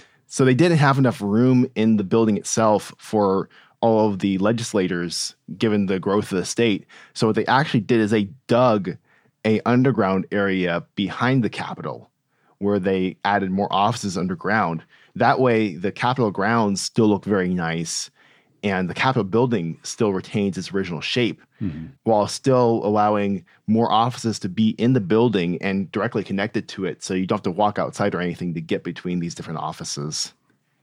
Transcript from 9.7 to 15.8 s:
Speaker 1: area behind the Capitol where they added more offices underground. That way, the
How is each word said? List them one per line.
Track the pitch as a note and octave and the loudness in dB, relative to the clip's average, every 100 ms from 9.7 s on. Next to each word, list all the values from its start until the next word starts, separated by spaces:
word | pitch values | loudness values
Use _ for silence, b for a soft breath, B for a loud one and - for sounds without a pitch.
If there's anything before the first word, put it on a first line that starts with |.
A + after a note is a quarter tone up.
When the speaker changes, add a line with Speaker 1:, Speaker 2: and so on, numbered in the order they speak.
| B2 C3 G#2+ F#2+ F#2+ - | 4 4 2 0 0 -2
Speaker 1:
area | G2+ G2 F#2 F2+ E2+ E2 - | -2 0 0 0 -2 -6 -6
behind | F#2+ - B2 C3+ | -6 -2 0 0
the | G#2 | 0
Capitol | - E2 E2+ C2+ A#1 - _ _ _ _ _ | -4 -10 -10 -10 -12 -16 _ _ _ _ _
where | G2+ G2+ | -2 0
they | F#2 F#2+ F#2 - | 0 0 0 -2
added | G2 G2+ F#2+ | 0 0 0
more | F#2+ G2+ | -2 -2
offices | F#2 G#2+ A2+ G#2 F2+ | 0 0 -2 -4 -4
underground. | F2+ F2+ F#2 A2 F2+ D#2+ - b b | -4 -4 -2 0 0 -4 -10 b b
That | - A#2 A#2 | 0 2 4
way, | B2+ A2+ G#2+ | 2 2 0
the | E2 | -2